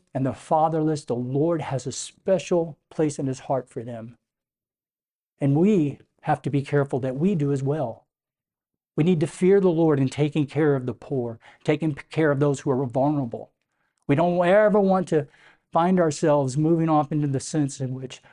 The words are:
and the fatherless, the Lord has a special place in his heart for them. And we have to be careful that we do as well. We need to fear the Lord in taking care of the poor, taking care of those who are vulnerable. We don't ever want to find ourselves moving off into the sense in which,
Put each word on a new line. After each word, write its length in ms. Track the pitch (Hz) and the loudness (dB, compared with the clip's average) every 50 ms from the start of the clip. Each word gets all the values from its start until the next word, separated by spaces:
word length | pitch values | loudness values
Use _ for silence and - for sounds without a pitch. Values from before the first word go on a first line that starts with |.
| _ _ - | _ _ -6
and 140 | 131 131 | -4 -4
the 80 | 131 120 | -4 -4
fatherless, 680 | - - - 165 156 156 160 160 160 151 156 156 143 - | -6 -4 0 0 2 2 2 2 0 0 0 -2 -2 -4
the 100 | - 123 | -4 -6
Lord 480 | 120 123 123 131 139 156 170 170 160 139 | -4 -4 -4 -2 0 0 0 0 -2 -4
has 240 | - 135 131 - | -6 -6 -6 -6
a 60 | 131 120 | -8 -10
special 840 | - - - - _ - - 190 - - - 185 175 165 170 147 - _ _ | -10 -10 -14 -16 _ -2 0 0 0 0 0 0 0 0 -2 -6 -14 _ _
place 280 | - - 160 151 143 - | -4 -2 -2 -2 -2 -2
in 80 | 147 | -4
his 140 | 135 131 - | -6 -6 -6
heart 300 | - - 143 131 123 - | -6 -4 -4 -4 -4 -6
for 120 | - 127 113 | -10 -12 -10
them. 360 | 123 120 113 110 120 120 _ _ _ _ _ _ _ _ _ _ _ _ _ _ _ _ _ _ _ _ _ _ _ _ - | -10 -10 -12 -14 -16 -18 _ _ _ _ _ _ _ _ _ _ _ _ _ _ _ _ _ _ _ _ _ _ _ _ -4
And 160 | 147 139 139 | -2 0 2
we 420 | 151 175 208 220 180 151 143 131 - - _ _ _ | 4 4 4 4 2 2 0 -4 -8 -14 _ _ _
have 200 | - - - - - | -4 -4 -4 -4 -2
to 80 | - | -2
be 120 | 131 139 131 | -2 -2 -2
careful 380 | - 143 143 139 139 - 131 | 0 0 0 0 0 -2 -4
that 160 | 123 131 127 | -4 -4 -4
we 180 | 139 160 196 208 | -2 0 0 0
do 160 | 160 147 143 | 0 0 0
as 140 | 143 131 135 | -2 -2 -2
well. 400 | 139 147 156 135 117 107 - _ _ _ _ _ _ _ _ _ _ _ _ _ _ _ _ _ _ _ | -2 -2 -2 -4 -6 -8 -10 _ _ _ _ _ _ _ _ _ _ _ _ _ _ _ _ _ _ _
We 80 | - 151 | 0 2
need 160 | 175 185 151 | 2 2 2
to 80 | 165 | 0
fear 320 | - - - 185 180 196 202 | -2 -2 0 2 4 4 6
the 120 | 185 185 | 4 4
Lord 280 | 165 160 165 160 151 135 | 2 4 4 4 4 2
in 100 | 139 127 | 2 0
taking 380 | - - 147 147 - 160 147 | 0 0 -2 0 0 -2 -2
care 300 | 135 - 143 160 147 143 | -2 0 0 2 2 2
of 100 | 131 123 | 0 -2
the 80 | 123 113 | -4 -8
poor, 460 | - - - 147 131 120 117 113 110 _ - - _ - | -8 -8 -6 -4 -4 -4 -4 -8 -12 _ -20 -20 _ -2
taking 300 | - 156 147 170 160 143 | -2 -2 0 0 -2 -4
care 360 | - - _ - 156 160 147 | -4 -8 _ -2 0 2 2
of 80 | 143 135 | 2 2
those 220 | 147 143 139 131 | 2 0 0 0
who 100 | - 147 | -2 -2
are 160 | 131 123 143 | -2 -2 -2
vulnerable. 640 | 123 113 139 131 143 151 147 131 117 110 110 110 - _ _ _ _ _ _ _ _ _ _ _ | -2 0 0 0 0 0 -2 -4 -4 -8 -10 -12 -16 _ _ _ _ _ _ _ _ _ _ _
We 80 | - 143 | 0 0
don't 320 | 143 170 180 175 180 180 | 2 2 2 2 2 2
ever 320 | 175 190 208 214 214 196 214 | 4 4 6 6 4 4 4
want 300 | 196 190 185 190 175 - | 4 4 2 0 0 0
to 180 | 170 156 143 - _ _ _ - _ _ _ _ - | 0 -2 -2 -2 _ _ _ -20 _ _ _ _ 0
find 260 | 165 170 180 190 180 | 0 2 4 4 4
ourselves 580 | 170 160 143 - - 160 147 143 139 131 123 | 2 2 0 0 2 2 2 2 2 0 0
moving 320 | 147 151 156 170 160 165 160 | 0 2 2 2 2 2 2
off 220 | 156 151 143 - | 2 0 0 0
into 160 | 160 151 147 | -2 -2 -2
the 140 | 143 135 131 | -2 -2 -4
sense 400 | - - - 156 147 135 - - | -4 -4 -2 -2 -2 -2 -4 -6
in 120 | 135 127 131 | -8 -6 -6
which, 300 | 131 131 131 - - - - | -8 -10 -12 -14 -16 -20 -20